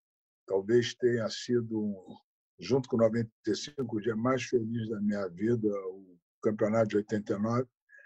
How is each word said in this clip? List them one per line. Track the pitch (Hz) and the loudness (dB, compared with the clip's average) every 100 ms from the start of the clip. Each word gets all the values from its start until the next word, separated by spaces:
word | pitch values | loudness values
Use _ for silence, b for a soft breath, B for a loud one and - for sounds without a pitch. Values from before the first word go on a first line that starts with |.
| _ _ _ _ - | _ _ _ _ -2
talvez | 98 98 120 117 - | -2 4 4 4 0
tenha | 120 117 107 | 0 2 -2
sido, | - - 120 113 110 104 95 - - _ _ _ - | -6 0 0 0 -2 -2 -6 -12 -20 _ _ _ -14
junto | 87 135 - | 0 0 2
com | 120 | 2
noventa | 113 117 117 _ 107 | 4 2 -4 _ -4
e | 98 | -4
cinco, | - - 113 110 | -4 -8 -4 -2
o | |
dia | 110 107 | -2 0
mais | 123 127 | 0 0
feliz | - 123 113 117 110 | 0 0 0 -4 -4
da | 104 | -2
minha | 104 101 92 | -2 0 -4
vida, | 85 110 120 107 | -2 0 2 0
o | 101 95 98 95 - _ _ | -2 -6 -12 -18 -20 _ _
campeonato | 113 107 104 113 107 | -2 0 2 2 2
de | 104 | 2
oitenta | - 107 104 | 0 -4 -2
e | 101 | -2
nove, | 110 120 127 _ _ B | 0 0 -2 _ _ B